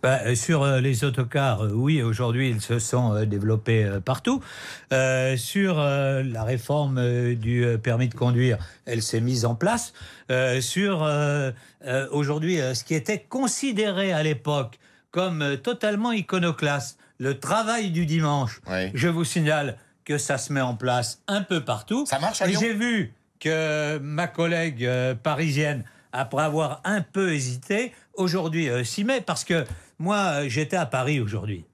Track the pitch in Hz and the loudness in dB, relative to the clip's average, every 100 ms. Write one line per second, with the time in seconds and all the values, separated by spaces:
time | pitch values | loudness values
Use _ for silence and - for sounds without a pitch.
0 | 127 131 110 120 - 160 139 131 131 120 | 2 0 0 -2 2 2 4 4 2 2
1 | 143 127 120 147 139 101 107 107 135 156 | 0 0 -2 0 0 2 0 2 2 2
2 | 113 107 123 120 131 113 - 120 113 127 | 2 0 0 2 0 0 0 -2 0 2
3 | 120 104 107 101 104 110 110 113 104 98 | 2 2 2 0 2 2 4 2 4 0
4 | 92 131 - 269 - - - - - 131 | -2 -2 0 0 -2 -16 -14 -16 -2 2
5 | 131 131 131 131 - 196 196 160 143 139 | 4 2 2 0 -2 0 2 2 2 2
6 | 139 135 135 113 110 127 - 147 143 131 | 2 0 0 -2 -2 -2 0 0 2 2
7 | 120 123 120 120 110 120 120 113 113 117 | 2 2 0 0 0 2 2 2 2 2
8 | 127 - 123 120 127 104 - - - 117 | 0 2 2 4 4 2 -4 -14 -6 -4
9 | 107 113 120 127 117 113 180 233 - - | -2 0 0 2 0 2 0 0 -4 -14
10 | - - - 127 131 127 127 170 202 185 | -20 -20 -2 0 2 0 0 0 0 2
11 | 151 147 147 143 135 120 - _ 135 131 | 2 2 2 0 -2 -6 -16 _ -4 -2
12 | 135 147 143 151 160 175 131 127 - 160 | 0 -2 0 0 0 0 0 -4 -2 -4
13 | 156 214 - 254 262 - 277 208 214 185 | -2 -4 -4 -2 -2 0 -2 0 0 0
14 | 196 165 156 143 143 147 127 - _ _ | 0 0 0 -2 -2 -2 -2 -10 _ _
15 | _ 170 185 160 143 139 139 240 214 208 | _ -4 -2 -2 -2 -2 -4 -2 -2 0
16 | 240 226 175 190 170 156 147 143 - - | 0 -2 -2 0 0 0 0 -2 -4 -14
17 | _ _ 127 135 - 208 220 233 208 165 | _ _ -4 -4 0 0 0 0 0 0
18 | 165 160 156 147 120 - - 92 92 123 | 0 2 2 2 0 -6 -4 -2 -2 0
19 | 160 165 165 180 151 151 143 117 _ _ | 0 2 0 2 2 2 0 -6 _ _
20 | - 147 - 139 - 143 127 117 127 123 | -4 -4 0 -4 -2 0 0 0 0 0
21 | 117 - - 202 196 175 127 107 - 233 | 0 -8 -4 -2 0 -2 -2 -6 -2 -2
22 | 294 135 175 - 190 185 226 208 240 226 | 0 0 -2 0 2 2 2 0 0 0
23 | 123 - _ _ 156 160 160 151 147 151 | -2 -8 _ _ -2 0 0 0 -2 -4
24 | 139 151 175 - 170 170 165 123 123 127 | -4 -4 -4 -2 0 0 -2 -2 -2 0
25 | 127 117 156 143 165 139 151 139 104 - | 0 -2 -2 0 0 0 0 -2 -8 -16
26 | _ 127 127 135 156 151 151 147 180 208 | _ -6 -4 0 0 2 -2 -2 -2 -2
27 | 165 196 185 151 127 123 - 202 240 - | -2 -2 0 0 -2 -6 -2 -2 -2 -8
28 | _ - 185 180 165 160 151 120 117 - | _ -2 0 0 0 0 0 0 -2 -2
29 | 208 269 185 160 - 170 131 - - _ | 0 0 -2 -6 0 0 0 -8 -16 _
30 | 165 208 190 143 143 113 156 185 143 127 | -2 2 2 0 -2 -2 0 -2 -2 -2
31 | 131 147 107 104 101 95 80 | 0 0 -2 -4 -6 -8 -12